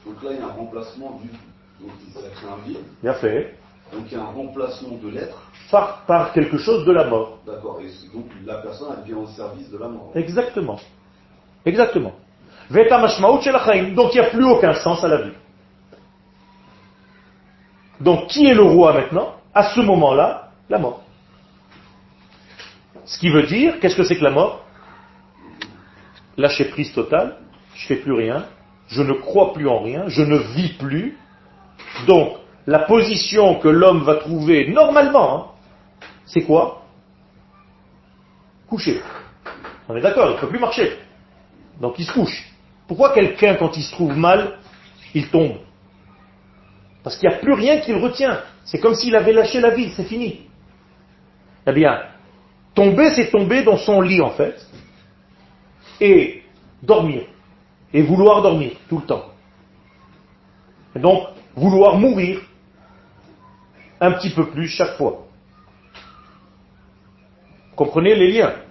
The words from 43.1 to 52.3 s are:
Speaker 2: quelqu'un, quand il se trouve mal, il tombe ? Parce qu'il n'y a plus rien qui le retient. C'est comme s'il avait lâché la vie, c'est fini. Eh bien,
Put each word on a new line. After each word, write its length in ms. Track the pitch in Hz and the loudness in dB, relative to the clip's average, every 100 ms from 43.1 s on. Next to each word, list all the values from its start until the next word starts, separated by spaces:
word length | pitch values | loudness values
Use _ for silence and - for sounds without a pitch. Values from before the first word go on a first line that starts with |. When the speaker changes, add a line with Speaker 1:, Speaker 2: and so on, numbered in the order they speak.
Speaker 2:
quelqu'un, 440 | 269 185 - 208 180 | 4 0 2 2 2
quand 200 | 160 156 | -2 -4
il 60 | |
se 100 | - | -10
trouve 240 | - 165 143 | -6 -4 0
mal, 420 | 170 202 202 - - _ _ _ - | 2 2 0 -10 -20 _ _ _ -10
il 140 | 151 - | -8 -2
tombe ? 280 | 165 147 104 - _ _ _ _ _ _ _ _ _ _ _ _ _ | 0 0 -4 -18 _ _ _ _ _ _ _ _ _ _ _ _ _
Parce 140 | 139 - | -14 -2
qu'il 120 | 180 | 0
n'y 60 | |
a 40 | - | 0
plus 140 | 240 | 0
rien 280 | 214 240 302 | 0 2 0
qui 120 | 240 | 0
le 60 | 202 | -2
retient. 420 | 247 247 269 196 - - | -4 -2 -4 -4 -10 -20
C'est 140 | - 151 | -10 0
comme 160 | 226 | 0
s'il 220 | 226 240 220 | 0 2 2
avait 160 | - | 4
lâché 280 | 226 220 254 | 4 2 2
la 100 | 233 | 2
vie, 200 | 233 208 185 | 0 -4 -8
c'est 80 | |
fini. 380 | 180 226 240 - - _ _ _ _ _ _ _ _ _ _ _ - | -8 -8 -8 -10 -18 _ _ _ _ _ _ _ _ _ _ _ -4
Eh 60 | |
bien, 280 | 139 151 110 - - _ | 2 2 0 -6 -20 _